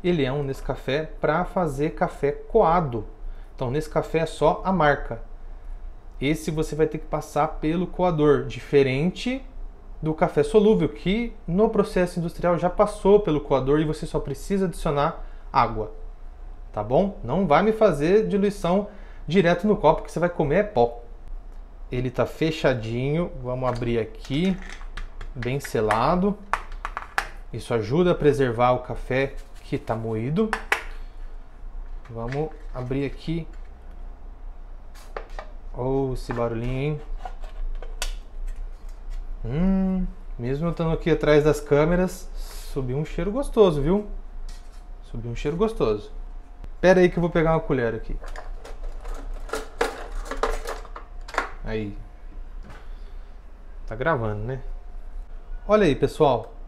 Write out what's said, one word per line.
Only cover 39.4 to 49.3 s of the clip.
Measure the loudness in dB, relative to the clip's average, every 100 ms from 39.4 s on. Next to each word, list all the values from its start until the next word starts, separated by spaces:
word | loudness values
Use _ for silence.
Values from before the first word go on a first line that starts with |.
| -4
Hum, | 2 4 4 2 0 -2 -6 -10 -6
mesmo | -4 0 -2
eu |
estando | 0 0
aqui | 0 2
atrás | 2 6 6
das | 6 2
câmeras, | 4 4 6 4 2 -2 -10 -8
subiu | -8 -8 -6 -4 -2 -2
um | -2
cheiro | -2 -2
gostoso, | -2 0 6 6 6
viu? | 4 2 0 -8 -8 -10 -10 -10 -14 -16 -14 -14
Subiu | -10 -8 -6
um | -4
cheiro | -4 2
gostoso. | 0 4 2 2 -4 -10 -10 -12 -14 -14 -12 4
Pera | 8 8
aí | 8
que | 4
eu |
vou | 2
pegar | 4 4
uma | 2
colher | 2 2 2
aqui. | 0 -4 -6 -6 -10 -8 -10 -10 -8 -8 -6 -8 -6 -6